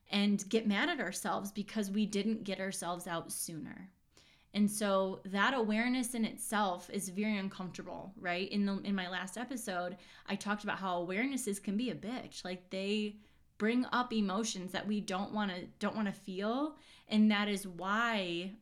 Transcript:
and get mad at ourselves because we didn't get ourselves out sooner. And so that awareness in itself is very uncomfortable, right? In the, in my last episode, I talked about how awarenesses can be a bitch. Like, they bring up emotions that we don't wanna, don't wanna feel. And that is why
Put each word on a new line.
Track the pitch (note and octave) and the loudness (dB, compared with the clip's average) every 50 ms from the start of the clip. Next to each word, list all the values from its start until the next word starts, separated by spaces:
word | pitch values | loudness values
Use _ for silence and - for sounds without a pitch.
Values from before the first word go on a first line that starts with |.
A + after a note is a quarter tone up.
| _ - | _ -2
and | - G3+ G3+ G#3 G3+ G3 G3 - | 2 4 4 4 4 2 0 2
get | - A3 A3 | 2 2 4
mad | G#3+ G3+ G3+ B3+ E4+ | 4 2 4 2 2
at | F4 C#4 | 2 0
ourselves | G#3 E3+ G3 - - G3+ E3+ - G3 G3+ - | -2 -2 -4 -4 -2 -2 -2 -2 -2 -4 -6
because | G#3 G3 - - A3 G#3+ G3 | -8 -8 -4 -2 -2 -2 0
we | G3 G#3+ G#3+ | 2 2 2
didn't | G3 G#3 G3 G3 A3 A3 A3 - | 2 2 0 2 2 0 0 -2
get | G3 F#3+ F#3 | -6 -4 -4
ourselves | F#3+ G3 F#3 - F#3+ E3+ F3 E3+ F3 | -4 -4 -4 -4 -4 -4 -4 -4 -4
out | F#3+ E3+ E3 - - | -4 -4 -4 -4 -4
sooner. | - - - - E3+ D#3 - - - - F#3 F#3+ _ _ _ _ _ - - - - _ _ _ - | -6 -6 -6 -6 -6 -8 -8 -10 -10 -12 -14 -18 _ _ _ _ _ -20 -20 -20 -20 _ _ _ 2
And | G3 G#3 G3+ | 4 4 4
so | G#3 - A3 G3+ G3 F#3+ F#3+ F#3+ F#3+ - - | 4 2 2 4 4 4 4 2 0 -4 -8
that | F#3+ F#3 G3+ G3+ A#3 C4+ | -4 2 4 4 4 4
awareness | C4 A3+ G3+ G#3+ G#3+ A#3 B3 B3 C4 B3 A#3 - | 4 2 2 2 2 2 2 2 2 0 -2 0
in | A#3 A3+ | 0 0
itself | A3 - - - - A3+ G#3 G#3+ F#3+ F3 F3+ - - - | 0 0 -6 -6 -2 2 2 2 2 0 -2 -6 -6 -6
is | G3 F#3 F#3+ | -4 -4 -4
very | F3 F#3+ G#3 A3 G#3+ | -2 -2 0 0 0
uncomfortable, | G3+ F#3+ F#3+ F#3+ - F#3 F3 - - F3+ - - - - F#3 F#3+ - | 0 -2 -4 -4 -6 -8 -8 -8 -10 -10 -10 -10 -10 -10 -12 -14 -6
right? | F#3+ F3+ F3 F3+ G3 - | -2 -2 0 0 -2 -2
In | - G3+ G3+ | 0 2 2
the, | G3 G3 G3 - | 2 0 0 0
in | G3+ G3 | 0 0
my | G3 F3+ F3 | 0 0 -2
last | F#3 F3+ F3+ F#3+ - | -2 -4 -4 -4 -6
episode, | A3 B3 B3 C#4 A#3+ - - F#3 F3 F3 F3+ F3+ - - - - - - | -8 -6 -6 -6 -6 -4 -4 -2 -2 -2 -4 -6 -8 -14 -20 -20 -20 -6
I | - G3 | -6 -4
talked | G3 - G#3 G#3 G#3 G#3 | -4 -2 -2 -4 -2 -2
about | G3+ - - | -4 -4 -2
how | F#3+ F#3+ F3+ F3 F3 | -2 -2 0 0 0
awarenesses | E3+ F#3 G3+ B3 C#4 C#4 B3 - - G3+ G3+ - | 0 0 0 0 0 -2 -2 -2 -2 -4 -4 -2
can | - G3 | -2 -2
be | G#3 B3 B3 | 0 0 -2
a | F3+ | -4
bitch. | D3 - G#3 B3 - - - - - - | -4 -6 -6 -6 -6 -8 -10 -14 -10 -8
Like, | F3+ F#3 F3+ - - | -8 -8 -8 -8 -8
they | - F#3+ G3 G3 G#3 G#3+ G#3+ G#3 G#3 - - - - - - _ _ | -6 -4 -2 0 0 0 0 -2 -4 -10 -18 -20 -20 -20 -20 _ _
bring | _ G#3 A3 A#3 B3 B3+ - - | _ 2 4 4 4 2 2 2
up | A#3+ B3 B3 A3+ | 0 0 2 2
emotions | A3 G#3 F#3+ F#3 G#3 A3+ A3+ - F#3+ F3+ F#3 - | 2 2 4 2 0 0 0 -2 -4 -6 -4 -4
that | F#3+ - | -4 -2
we | G3+ G#3+ G#3 | 0 0 -2
don't | G3+ - F#3+ F#3 G3+ - - | 0 -2 -2 -2 -2 -2 0
wanna, | G#3+ G#3 G3+ F3+ F3+ - - - - | 0 0 0 -2 -4 -8 -10 -8 -2
don't | - G#3 - | -2 -2 0
wanna | G#3+ G#3+ G3 F#3 | 2 0 0 -2
feel. | - - - F#3 F3+ G3 G#3+ A#3 C4 D4 D#4 D4+ - - - - - - | -4 -8 -6 -4 -2 0 0 0 0 0 -2 -4 -8 -20 -20 -20 -20 -10
And | - G#3+ G#3+ G#3+ G#3+ | 2 6 8 8 8
that | G#3 G3+ G#3 G#3 | 8 6 4 2
is | G#3 F#3+ - F#3+ | 0 0 -2 -6
why | F3 E3+ F3 F#3+ G3+ A3 A#3 A#3 A3+ G#3 F#3+ F3 E3+ E3+ F3 F#3+ G3 - | -8 -6 -2 0 2 2 2 2 2 0 0 0 -2 -2 -4 -4 -8 -12